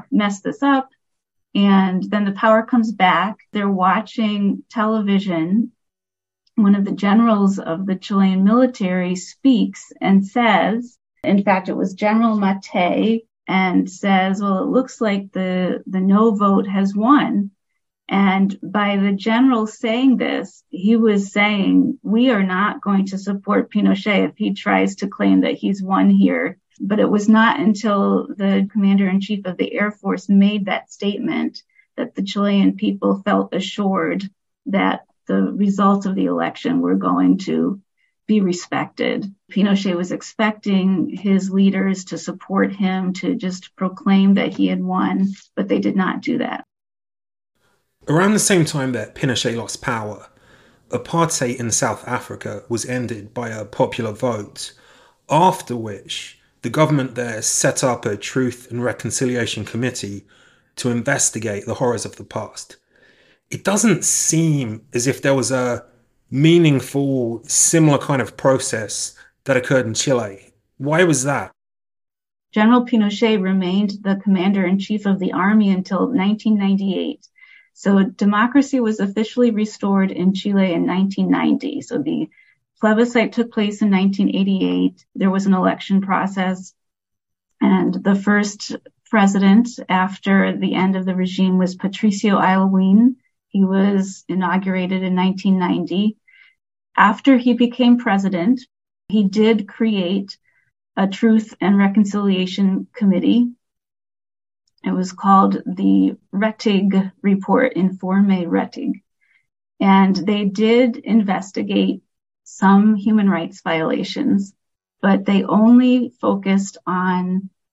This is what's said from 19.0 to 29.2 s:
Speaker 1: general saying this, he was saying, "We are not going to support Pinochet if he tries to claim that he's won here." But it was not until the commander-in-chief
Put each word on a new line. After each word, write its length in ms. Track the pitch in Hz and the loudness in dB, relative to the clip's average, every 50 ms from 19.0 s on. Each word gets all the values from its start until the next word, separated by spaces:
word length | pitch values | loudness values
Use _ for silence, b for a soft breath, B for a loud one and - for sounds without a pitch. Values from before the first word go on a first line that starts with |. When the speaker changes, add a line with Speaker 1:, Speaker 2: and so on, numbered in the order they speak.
| 196 202 202 | 0 0 0
Speaker 1:
general 540 | 196 - 226 220 240 262 269 247 220 220 | -2 -2 0 2 4 4 4 4 2 -2
saying 520 | 214 - - - 220 226 247 269 269 240 190 | -4 -6 -6 -4 -2 -2 2 2 2 2 2
this, 440 | - 139 139 139 - - _ _ _ _ | 0 -2 -4 -4 -6 -10 _ _ _ _
he 280 | - 185 185 214 233 | -12 -2 2 2 2
was 360 | 226 226 214 208 202 196 196 - | 4 4 4 2 2 0 -2 -2
saying, 640 | 208 208 208 208 196 190 190 185 185 180 - - - - | -2 0 0 0 0 0 2 4 4 4 2 -2 -6 -4
"We 280 | 185 208 233 247 269 | -2 0 2 4 4
are 120 | 233 202 196 | 2 2 0
not 400 | 185 185 185 202 208 - - - | 0 0 0 -2 -2 -4 -4 -4
going 240 | 202 202 196 196 | -2 0 0 0
to 120 | 190 196 190 | -2 -4 -8
support 520 | - 202 202 196 - 202 202 196 - - | -6 -6 -8 -6 -4 -2 -2 -2 -2 -2
Pinochet 580 | - 208 196 196 196 196 - 214 202 190 196 - | -2 0 2 2 0 0 0 0 0 0 0 -2
if 80 | - | -2
he 160 | - 214 202 196 | -4 -4 -4 -4
tries 440 | - - 208 196 190 - 196 - | -4 -2 0 2 2 2 0 -2
to 120 | - 196 196 | -6 -8 -8
claim 320 | - - 208 - - - | -4 -2 2 4 4 4
that 140 | 170 165 - | 2 2 -2
he's 280 | - 208 196 196 196 190 | -4 -4 -4 -4 -4 -4
won 280 | 190 190 190 196 202 | -2 0 2 4 4
here." 480 | 196 196 196 - 180 170 170 - 190 _ _ _ _ - | 6 6 4 4 2 0 -2 -4 -8 _ _ _ _ -10
But 200 | 202 190 208 - | -6 -4 0 2
it 80 | - - | 2 2
was 200 | 202 208 202 220 | 2 0 4 4
not 320 | 220 220 220 202 - - | 4 4 4 4 2 2
until 680 | 175 214 202 - - 214 202 202 202 196 196 190 - - | 0 0 0 0 0 -2 0 0 0 0 0 -2 -2 -6
the 400 | - 196 196 196 196 196 196 202 - | -8 -4 -2 0 2 2 0 0 0
commander-in-chief 760 | 214 196 196 196 196 196 185 190 196 | 0 2 4 4 4 2 2 0 0